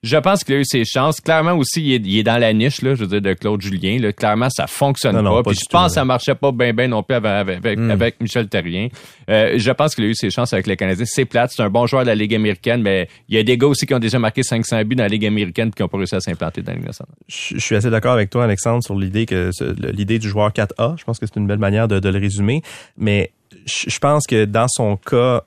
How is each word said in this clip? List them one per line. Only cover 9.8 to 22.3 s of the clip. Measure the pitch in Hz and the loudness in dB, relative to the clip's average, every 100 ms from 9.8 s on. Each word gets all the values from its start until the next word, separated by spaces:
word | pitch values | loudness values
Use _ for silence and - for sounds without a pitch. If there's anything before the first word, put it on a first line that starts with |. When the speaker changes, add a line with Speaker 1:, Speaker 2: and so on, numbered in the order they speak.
| 151 | 0
Speaker 1:
qu'il | - | 2
a | 107 | -2
eu | |
ses | 113 104 | 0 -2
chances | 110 120 | -2 -2
avec | 101 101 | -2 -2
les | 95 | -2
Canadiens. | 95 90 120 | 0 -2 -2
C'est | - 131 | -2 0
plate, | 120 120 | 2 0
c'est | - | 0
un | 107 | 0
bon | 110 120 | 2 2
joueur | 135 | 2
de | 123 | 2
la | |
Ligue | 107 104 | 0 0
américaine, | 110 107 98 - 120 | 0 0 -2 -2 0
mais | 104 95 87 - - | 2 0 -2 -10 -2
il | 110 | 0
y | |
a | |
des | 110 123 | 2 4
gars | 139 | 4
aussi | 139 | 2
qui | - | 0
ont | 131 | 0
déjà | 113 127 | 0 0
marqué | 110 120 | 0 -2
cinq | 127 117 | -2 -2
cents | 110 113 | -2 -2
buts | 107 127 | 0 0
dans | |
la | 104 | 0
Ligue | 107 107 | 0 0
américaine | 107 98 87 113 | 0 -2 -2 -4
puis | - | -2
qui | |
ont | 95 | -4
pas | 98 | -2
réussi | 92 95 | -4 -4
à | |
s'implanter | 95 85 82 - | -4 -6 -6 -6
dans | - | -8
la | 85 | -8
Ligue | 82 | -10
nationale. | - - - _ | -12 -18 -20 _
Speaker 2:
Je, | - - - | -14 -8 -6
je | |
suis | - 107 | -2 0
assez | 117 | 2
d'accord | 110 117 | 2 2
avec | 123 101 | 2 2
toi, | 123 | 0
Alexandre, | 120 98 120 120 | 0 0 0 -2
sur | 120 98 | -2 -4
l'idée | 95 101 113 | -2 -2 -2
que | 92 87 | -2 -2
ce, | 92 | -4
le, | - - - | -4 -4 -4
l'idée | 98 98 117 | -4 -2 -2
du | 110 | -2
joueur | 104 104 | 0 0
quatre | - 104 - | 0 -4 0
A, | 117 165 | -2 -2
je | |
pense | - 117 | -6 -6
que | 107 | -6
c'est | - | -2
une | 101 | -2
belle | 104 | 0
manière | 101 104 113 | 2 2 2
de, | 98 | 2
de | 98 | 2
le | 95 | 0
résumer, | 101 | 0